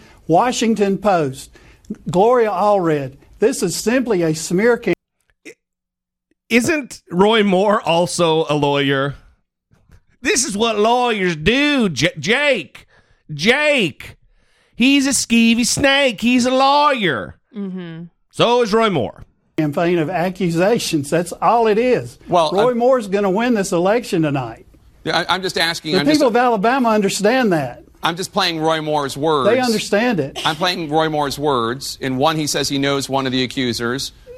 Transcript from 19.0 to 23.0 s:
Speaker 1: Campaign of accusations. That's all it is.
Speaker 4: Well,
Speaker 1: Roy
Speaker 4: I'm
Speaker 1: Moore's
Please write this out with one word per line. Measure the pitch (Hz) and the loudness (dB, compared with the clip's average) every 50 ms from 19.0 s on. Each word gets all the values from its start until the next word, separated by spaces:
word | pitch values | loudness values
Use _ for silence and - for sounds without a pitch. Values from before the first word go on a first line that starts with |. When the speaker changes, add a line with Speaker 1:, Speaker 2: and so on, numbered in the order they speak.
| 104 82 - - - - _ _ _ _ _ | -2 -4 -8 -12 -20 -20 _ _ _ _ _
Speaker 1:
Campaign | - 156 147 139 196 175 170 180 170 | -2 -2 0 0 0 0 2 2 0
of | 151 151 | 0 -2
accusations. | 185 165 170 190 180 - 190 170 165 160 185 208 247 190 - - 165 151 139 - | -2 -2 -2 -4 -2 -2 -2 -2 0 2 2 2 2 0 0 -2 -2 -4 -2 -2
That's | 175 165 175 - - | -2 -2 -2 -4 -4
all | - 170 175 220 240 226 | -2 2 2 2 4 2
it | 220 202 | 2 2
is. | 214 240 254 240 147 120 120 - - - - | 2 2 2 0 0 -2 -6 -14 -18 -6 -2
Speaker 4:
Well, | 175 175 160 151 | 0 0 0 2
Speaker 1:
Roy | 175 196 226 254 | 2 2 2 2
Speaker 4:
I'm | 247 | 2
Speaker 1:
Moore's | 233 240 254 269 254 | 2 2 2 2 2